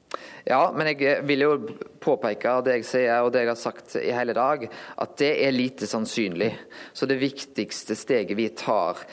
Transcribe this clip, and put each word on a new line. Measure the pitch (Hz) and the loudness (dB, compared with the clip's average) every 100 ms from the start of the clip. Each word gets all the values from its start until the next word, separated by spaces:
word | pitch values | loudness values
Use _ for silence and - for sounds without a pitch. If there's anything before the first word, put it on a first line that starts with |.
| _ - - - - | _ -14 -14 -10 2
Ja, | 127 175 | 4 4
men | 147 156 | 2 0
jeg, | 139 | 2
eh, | 139 123 | 2 2
vil | 143 135 | 2 2
jo | 147 147 113 - - - | 4 2 -2 -10 -14 -4
påpeke | - 131 117 104 117 127 127 | 0 2 0 0 2 2 2
det | 123 | 0
jeg | |
sier, | 110 127 123 117 | 0 2 4 4
og | 120 | 4
det | 123 | 2
jeg | 117 | 2
har | 117 | 0
sagt | 123 - - - | -4 -8 -6 -2
i | 76 | -2
hele | 123 120 | 0 0
dag, | 110 131 151 117 - - - | 2 2 0 -4 -12 -14 -8
at | - - | -8 0
det | 143 151 135 | 0 4 2
er | |
lite | 127 127 - 104 | 2 0 -2 -4
sannsynlig. | 117 110 - 101 85 110 107 - - - - | -2 -2 -2 -2 0 -2 -2 -14 -18 -16 -4
Så | 135 | -2
det | 135 | 0
viktigste | 135 - - - 101 - - 110 | -2 -4 -8 -6 -4 -6 -6 -6
steget | - 123 95 101 | 0 0 2 0
vi | 110 | -2
tar | - - 107 85 - - | -2 0 2 0 -2 -10